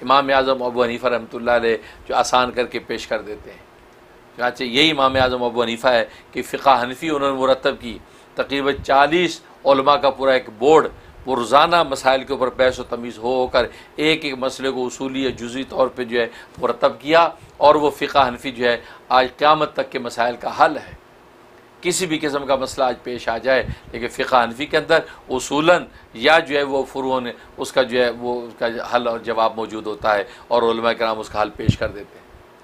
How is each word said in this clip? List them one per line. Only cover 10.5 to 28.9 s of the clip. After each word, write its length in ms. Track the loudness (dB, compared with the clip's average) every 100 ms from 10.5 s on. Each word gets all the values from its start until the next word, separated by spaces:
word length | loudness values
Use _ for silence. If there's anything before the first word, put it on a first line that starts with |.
| 0
बोर्ड, 300 | 6 6 4 -4 -20 -14 -6
वो 80 |
रोज़ाना 480 | -4 2 4 4 2
मसाइल 400 | 0 0 2 2
के 80 | 0
ऊपर 140 | -4 -2
बहस 300 | 0 0 0
व 20 | -6
तमीज़ 280 | -10 -10 -8
हो 120 | -4
होकर 380 | -2 0 0 -2 -6 -14 -2
एक 240 | 0 0
एक 100 | -4 -6
मसले 320 | -6 -4 -4
को 140 | -4
उसूली 400 | -6 -6 -8 -4
या 60 | -4
जुज़ी 320 | -4 -10 -10
तौर 240 | -6 -2 -2 -2
पे 80 |
जो 160 | -4 -2
है 100 | -2 -6 -20 -6
मुरतब 380 | -4 0 0 0
किया 200 | 2 4 4 0 -18 4
और 160 | 6 6
वो 140 | 2
फ़िक़्ह 300 | -2 0 2
हनफी 300 | 2 -2 -8
जो 160 | -2 0
है 160 | -2 -6 -18 0
आज 200 | 2 2 2
क़यामत 340 | 2 4 0 -4
तक 120 | -6
के 80 | -8
मसाइल 380 | -6 -2 -2 -2
का 140 | -6
हल 260 | 2 2 2
है। 200 | -10 -18 -20 -20 -20 -20 -20 -20 -20 -8
किसी 240 | -4 -2 -2
भी 120 | -2
किस्म 260 | -4 -4
का 120 | -2 -2
मसला 300 | -2 -2 -2
आज 100 | -2
पेश 320 | -8 -8 -6
आ 80 | -2
जाए, 240 | 0 0 0 -8 -14
लेकिन 160 | -10 -8
फ़िक़्ह 300 | -6 2 2
हनफी 280 | 2 -2 -4
के 100 | -2
अंदर 260 | 2 0 0 -10 -8
उसूलन 560 | -6 -2 2 4 4 0 -16 -20 -2
या 220 | 4 4
जो 160 | 4 -2
है 60 |
वो 180 | 0 -2
फ़ुरूअन 480 | -4 -6 -2 -2 -4 -10 -16 -10
उसका 240 | -2 0
जो 140 | 2 2
है 100 | 0
वो 220 | 0 -6 -6
उसका 240 | -8 -4 -4 -4
हल 220 | -2